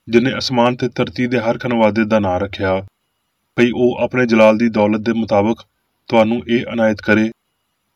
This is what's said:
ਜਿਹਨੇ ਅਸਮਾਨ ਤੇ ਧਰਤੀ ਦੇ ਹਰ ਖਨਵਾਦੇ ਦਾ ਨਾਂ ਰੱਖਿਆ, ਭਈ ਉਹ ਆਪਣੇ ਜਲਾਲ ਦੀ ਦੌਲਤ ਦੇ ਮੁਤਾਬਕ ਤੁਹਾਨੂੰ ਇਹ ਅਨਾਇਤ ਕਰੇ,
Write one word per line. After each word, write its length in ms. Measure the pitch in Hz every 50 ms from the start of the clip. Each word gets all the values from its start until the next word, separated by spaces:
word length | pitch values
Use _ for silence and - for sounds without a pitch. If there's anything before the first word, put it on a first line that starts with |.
| - -
ਜਿਹਨੇ 280 | 113 117 117 131 113
ਅਸਮਾਨ 380 | - - - 127 120 120 123 131
ਤੇ 140 | 131 131 123 -
ਧਰਤੀ 320 | - 120 - - - 123
ਦੇ 120 | 120 127 120
ਹਰ 180 | 110 117 117
ਖਨਵਾਦੇ 480 | - - 123 120 113 113 107 101 113 110
ਦਾ 140 | 107 113 107
ਨਾਂ 200 | 101 95 90 90
ਰੱਖਿਆ, 460 | 98 95 - - 101 95 92 95 95 - _ _ _ _ _ _ _ _ _ _ _ _ -
ਭਈ 160 | - 120 120
ਉਹ 260 | 107 - 123 123 131 -
ਆਪਣੇ 260 | 120 117 - 127 127
ਜਲਾਲ 320 | 117 113 110 110 110 110
ਦੀ 120 | 107 120 117
ਦੌਲਤ 320 | 107 110 104 104 107 110
ਦੇ 120 | 107 117 113
ਮੁਤਾਬਕ 440 | 113 113 104 110 101 101 110 113 - - _ _ _ _ _ _ _ _
ਤੁਹਾਨੂੰ 360 | - 123 117 110 110 117 120 117
ਇਹ 180 | 113 117 123 135 - -
ਅਨਾਇਤ 280 | 117 113 110 107 101
ਕਰੇ, 300 | - - 104 107 110 110 117 _ _ _ _ _ _ _ _ _ _ _ _